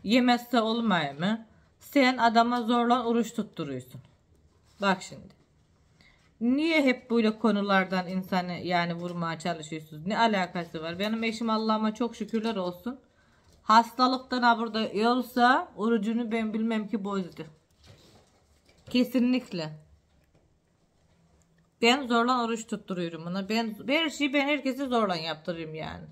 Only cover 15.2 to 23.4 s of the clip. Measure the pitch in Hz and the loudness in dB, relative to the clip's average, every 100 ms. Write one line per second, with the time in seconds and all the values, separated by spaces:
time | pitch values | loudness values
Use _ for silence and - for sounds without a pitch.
15.2 | 233 - 240 285 349 - 214 233 202 226 | 0 4 6 4 0 -4 0 2 2 -2
16.2 | 240 226 220 220 226 220 202 233 196 196 | -2 -2 -2 -2 -2 -2 -2 -4 -2 -4
17.2 | 175 156 156 _ _ _ - - - - | -4 -10 -16 _ _ _ -20 -20 -20 -20
18.2 | _ _ _ _ _ _ - 247 247 254 | _ _ _ _ _ _ -4 0 2 2
19.2 | 247 254 - 175 156 151 - _ _ _ | 2 0 -2 -8 -8 -10 -20 _ _ _
20.2 | _ _ _ _ _ _ _ _ _ _ | _ _ _ _ _ _ _ _ _ _
21.2 | _ _ _ _ _ _ 233 262 254 233 | _ _ _ _ _ _ 2 2 2 2
22.2 | 233 254 233 233 - 208 - 180 170 165 | 4 2 0 -4 -6 -10 -8 -6 -6 -6
23.2 | 165 185 | -8 -6